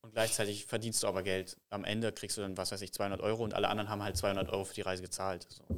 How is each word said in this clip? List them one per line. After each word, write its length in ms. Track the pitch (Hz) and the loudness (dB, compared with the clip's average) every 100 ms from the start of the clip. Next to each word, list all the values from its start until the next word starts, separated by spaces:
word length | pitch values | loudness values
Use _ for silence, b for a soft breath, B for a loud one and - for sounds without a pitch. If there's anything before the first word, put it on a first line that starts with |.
und 140 | 113 | -4
gleichzeitig 500 | 113 110 - 104 104 | 2 2 4 2 0
verdienst 380 | - 113 113 - | -2 -2 0 2
du 60 | 104 | 2
aber 140 | 95 | 2
Geld. 360 | 95 95 92 - - | 2 0 -2 -10 -8
Am 160 | 101 | -4
Ende 260 | 98 107 113 | 0 0 0
kriegst 280 | - 101 - | -2 -4 -2
du 20 | |
dann, 160 | 98 92 | -2 -2
was 160 | 92 | -2
weiß 80 | 98 | -4
ich, 140 | 98 | -4
zweihundert 260 | - 101 95 | -2 0 0
Euro 240 | 104 110 | 2 2
und 80 | 110 | 2
alle 160 | 92 101 | 2 2
anderen 220 | 107 104 | 2 0
haben 120 | 104 | -2
halt 140 | 101 90 | 0 2
zweihundert 320 | 101 98 92 | 2 2 2
Euro 160 | 98 | 0
für 100 | 95 | -2
die 60 | - | -4
Reise 220 | 98 92 | -2 -2
gezahlt. 440 | 92 - 95 87 - | -4 -4 -2 -4 -8
So, 120 | - - | -12 -4